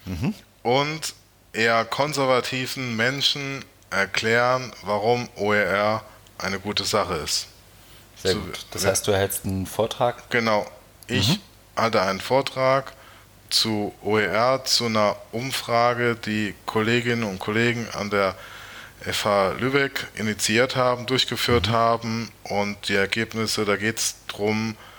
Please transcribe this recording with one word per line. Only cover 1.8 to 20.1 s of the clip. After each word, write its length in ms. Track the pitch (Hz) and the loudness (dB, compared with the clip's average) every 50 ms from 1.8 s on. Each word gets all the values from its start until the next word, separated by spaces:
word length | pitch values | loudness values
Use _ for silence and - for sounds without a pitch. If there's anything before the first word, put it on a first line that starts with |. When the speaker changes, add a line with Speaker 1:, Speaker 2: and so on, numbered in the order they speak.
| 110 | 2
Speaker 2:
konservativen 1120 | 107 - - 139 151 147 143 135 131 131 123 117 - - 127 127 120 - 139 131 123 117 | 0 0 -2 -2 0 0 0 2 4 4 2 2 0 -2 -4 -4 -4 -6 -6 -6 -4 -2
Menschen 680 | 110 113 127 135 139 131 - - 143 139 139 139 135 - - - - - - | 0 0 0 0 0 0 0 0 -2 -4 -8 -8 -10 -12 -16 -20 -20 -12 -6
erklären, 840 | - - 196 185 - - - - 113 120 123 123 127 131 127 117 - - - | -2 -2 -2 -2 -2 -2 0 2 2 4 4 4 2 0 -2 -6 -12 -10 -4
warum 460 | 92 104 104 104 113 120 120 123 - - | -2 -2 0 2 2 2 2 0 -4 -6
O 160 | - 101 104 104 | -2 0 2 2
E 100 | 104 104 | 2 2
R 400 | 87 95 101 104 107 107 110 - - - - - - - - | 2 2 2 2 2 0 -2 -4 -10 -18 -20 -20 -20 -12 -8
eine 200 | - 92 98 95 | -6 -4 -4 -4
gute 260 | 95 104 101 95 98 | -4 -6 -4 -4 -2
Sache 300 | - - 107 95 90 92 | 0 2 2 2 0 -2
ist. 340 | 78 76 - - - - - - - - - - - - - - - - - - | -4 -4 -2 -4 -4 -4 -6 -12 -20 -20 -20 -20 -20 -20 -20 -20 -20 -20 -20 -14
Speaker 1:
Sehr 160 | - - 98 92 | -4 -2 0 0
Speaker 2:
So, 80 | 104 | 0
Speaker 1:
gut. 260 | 98 90 - - - - | -2 -6 -10 -12 -12 -10
Das 140 | - - 92 | -8 -2 0
Speaker 2:
ja. 60 | 98 | 0
Speaker 1:
heißt, 160 | 95 95 - | 0 0 0
du 80 | - 101 | 0 2
hältst 300 | 95 98 98 - - - | 2 0 0 -2 -4 -4
einen 220 | 101 95 95 92 | -4 -2 -2 -4
Vortrag? 640 | 90 - - 110 117 - - 127 120 - - - - | -4 -2 -2 -2 -2 0 0 0 0 -2 -4 -6 -4
Speaker 2:
Genau. 360 | - 120 113 113 107 104 95 - - - - - - - - | -2 0 2 2 2 2 0 -2 -8 -18 -20 -20 -20 -18 -8
Ich 220 | - 120 - 95 110 | -4 -2 0 2 2
Speaker 1:
Mhm. 100 | 175 214 - - - - - - - | 0 0 -4 -8 -20 -20 -20 -10 -4
Speaker 2:
halte 260 | - 107 113 110 107 92 | -2 0 2 2 2 2
einen 180 | 98 95 95 | 2 0 -2
Vortrag 720 | - - 123 135 139 - - 131 131 131 135 139 135 - - - - - - - - - - - - - | -2 0 2 2 2 0 -2 0 2 2 2 2 0 -2 -10 -20 -20 -20 -20 -20 -20 -20 -20 -20 -8 -4
zu 420 | - - - 113 107 104 104 98 - - - | 0 0 0 2 0 0 -2 -4 -6 -6 -2
O 160 | 101 107 107 | 0 2 2
E 60 | 104 | 2
R, 400 | 90 92 107 120 127 131 131 131 | 2 2 2 4 4 2 2 0
zu 220 | - - - 117 | 0 0 0 2
einer 300 | 117 110 110 107 104 101 - - - | 2 2 4 4 2 2 0 -6 -8
Umfrage, 840 | - 113 127 135 123 - - - 117 117 117 120 123 117 120 120 120 | -8 -6 -6 -4 -6 -6 -2 0 2 4 4 4 2 2 0 0 0
die 380 | 113 - 110 107 107 107 101 90 - - | -2 -2 -2 -2 0 -2 -2 -4 -8 -8
Kolleginnen 600 | - - 110 107 110 117 123 117 120 120 117 117 | -4 -2 0 2 2 2 2 2 0 0 0 -2
und 140 | 104 95 92 | -4 -4 -4
Kollegen 480 | - - 107 113 117 120 117 120 113 101 - | -4 -2 0 2 2 2 0 -2 -6 -8 -6
an 160 | - 104 104 | -6 -4 0
der 260 | 104 101 98 95 92 - - - - - - - - - - - - - - | 0 2 2 2 0 -4 -10 -18 -18 -18 -18 -18 -18 -18 -18 -20 -18 -10 -6
F 220 | 95 - - - | -4 -4 -2 2
H 240 | 110 101 101 95 92 - 67 | 2 4 4 4 2 0 0
Lübeck 500 | 110 131 135 143 139 131 - - - - | -2 0 2 2 0 0 -2 -6 -8 -8